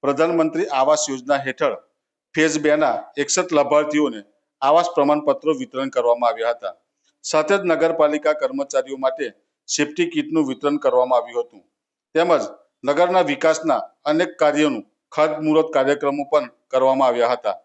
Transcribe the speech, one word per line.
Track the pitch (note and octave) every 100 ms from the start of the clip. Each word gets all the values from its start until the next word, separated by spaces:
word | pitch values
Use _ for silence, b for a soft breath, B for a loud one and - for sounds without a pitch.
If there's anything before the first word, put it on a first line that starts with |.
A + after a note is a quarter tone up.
પ્રધાનમંત્રી | C3+ C#3 D#3+ E3+ D#3 D#3 G3
આવાસ | C#3 C3+ D3+ D3
યોજના | C3+ B2 C#3
હેઠળ | A#2+ C3 D3 G2+ _ _ _ _ _ D#3+
ફેઝ | D#3 D3+
બે | D3+ D3+
ના | D3 A#2 - -
એકસઠ | C#3+ - F3+
લાભાર્થીઓને | D#3 C#3+ D3 D3+ D3+ D3 A2 G2+ _ _ _
આવાસ | C3+ D#3+ E3+
પ્રમાણપત્રો | - C#3+ D3 D3 C#3 D3+
વિતરણ | D3 B2+ C3 C3+
કરવામાં | B2+ A#2+ A#2+ A#2+
આવ્યા | A2 A2+ A#2
હતા. | F#2+ - _ _ _ _ -
સાથે | D#3 D#3 G3
જ |
નગરપાલિકા | F3+ D#3 D#3+ D#3 D3+ D3+ D3+
કર્મચારીઓ | D3+ C3+ C3+ C#3 C#3 C3 C3+
માટે | C3+ C3+ C3 - _ _ -
સેફ્ટી | - D3 D3+ E3+
કિટનું | D#3+ D3 D#3+ C#3
વિતરણ | C3 C#3+ C#3+
કરવામાં | C#3 B2+ B2+ B2+
આવ્યું | A#2+ A#2+ A#2+
હતું, | G2+ _ _ _ _ _ -
તેમજ | A#3+ E4 - - _ _
નગરના | C3+ D3 F3 F#3
વિકાસના | D#3+ C#3+ D#3+ D#3 E3 B2 - _
અનેક | D3 D#3 F#3 -
કાર્યોનું | D3+ D3 D3+ A#2+ - _ _
ખાતમુહૂર્ત | - D#3 D3+ D#3 D#3 D#3+
કાર્યક્રમો | D3+ C3+ C#3+ C#3+ C#3+ C#3
પણ | D3+ C3+ _ _
કરવામાં | C3 C3 C3 C3
આવ્યા | A#2+ A#2
હતા. | B2 G#2+ F#2+